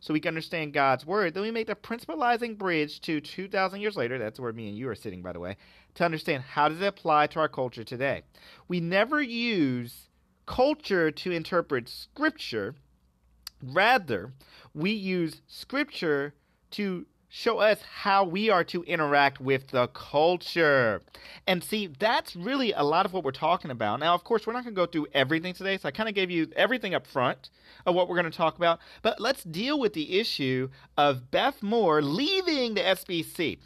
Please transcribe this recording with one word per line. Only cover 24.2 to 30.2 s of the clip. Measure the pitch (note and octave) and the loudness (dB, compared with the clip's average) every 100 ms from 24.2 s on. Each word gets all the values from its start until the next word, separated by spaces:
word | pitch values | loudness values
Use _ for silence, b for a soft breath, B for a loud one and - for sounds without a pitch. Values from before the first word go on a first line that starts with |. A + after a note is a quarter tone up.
course, | - A3+ A3 | 2 -2 0
we're | |
not | A#3+ | -6
gonna | B3 | -6
go | G3 F3 | -2 0
through | E3+ D3 | 0 0
everything | C#3 C3 D#3+ F3+ | 2 2 2 -2
today, | F3 F#3+ F#3+ | -6 -4 -4
so | D#3+ | -4
I | |
kinda | C#3 A3 | -4 -4
gave | G3+ F#3 | -2 0
you | F3 D#3+ - | 0 -2 2
everything | G3 B3+ G#3 D#3 | 2 2 -2 -4
up | - | -2
front | C#3 B2+ - - B B B - | 0 0 0 -10 B B B 0
of | |
what | F3+ F3+ | 2 2
we're | F3+ | 0
gonna | E3+ | -2
talk | D#3 D#3+ D#3 | 0 0 2
about, | E3+ E3 B B | 2 2 B B
but | A3 A#3 | -4 -2
let's | G#3+ C4+ | -2 -2
deal | F3 D#3 B3 D4+ | -6 -6 -2 0
with | A#3 | 0
the | E3 D3 | -2 -2
issue | F#3 | 0